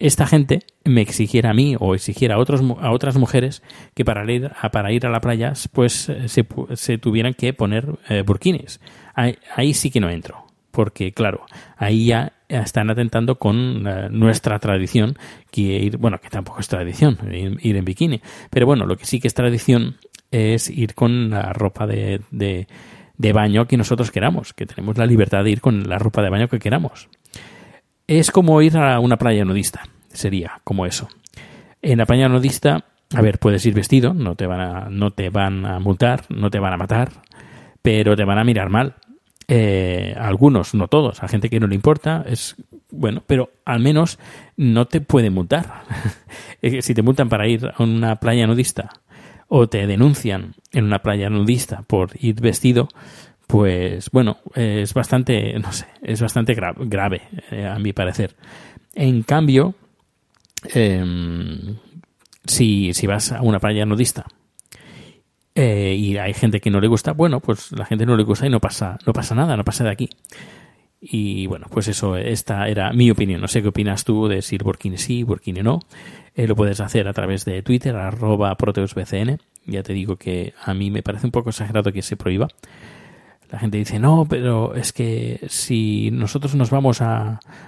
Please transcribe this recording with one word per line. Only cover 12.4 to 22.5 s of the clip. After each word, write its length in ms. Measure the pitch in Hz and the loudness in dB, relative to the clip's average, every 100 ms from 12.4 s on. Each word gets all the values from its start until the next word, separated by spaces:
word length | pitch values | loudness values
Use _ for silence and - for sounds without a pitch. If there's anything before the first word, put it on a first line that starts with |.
| _ | _
están 420 | 120 107 110 107 | -4 -2 -2 0
atentando 480 | 113 117 113 117 127 | 0 -2 0 -2 0
con, 480 | - 113 127 123 101 | 0 0 0 -4 -6
eh, 220 | 95 98 | -6 -6
nuestra 480 | 110 113 110 117 104 | 2 4 4 0 -2
tradición, 600 | 107 95 92 117 107 143 - - _ | 0 0 0 2 0 -2 -12 -20 _
que 100 | - | -2
ir, 380 | 98 98 101 110 | 0 0 -2 0
bueno, 200 | 113 90 | -2 -2
que 100 | - | -8
tampoco 300 | 101 92 - | -10 -10 -10
es 80 | - | -8
tradición, 500 | 92 87 - 151 113 101 | -6 -6 2 2 2 -4
ir, 260 | 90 95 101 | -6 -6 -4
ir 140 | 117 98 | -2 0
en 80 | |
bikini. 360 | 92 92 170 113 - - - | -2 -2 -2 -2 -8 -20 -4
Pero 160 | 131 123 | 2 4
bueno, 200 | 135 95 | 4 2
lo 100 | 92 | -4
que 100 | - | -4
sí 140 | 120 | -2
que 80 | 117 | -2
es 60 | |
tradición 600 | - 123 117 - 120 117 - - - _ | 0 0 0 4 2 2 -8 -20 -20 _
es 380 | 120 107 113 - | 0 2 0 -2
ir 260 | 160 110 | -4 -6
con 360 | - 117 123 113 | 0 2 2 0
la 220 | 104 98 | -2 -4
ropa 340 | 92 101 - 107 | -2 -4 -2 -4
de, 340 | 107 101 98 104 | -2 -4 -6 -8
de, 360 | 110 101 | -6 -4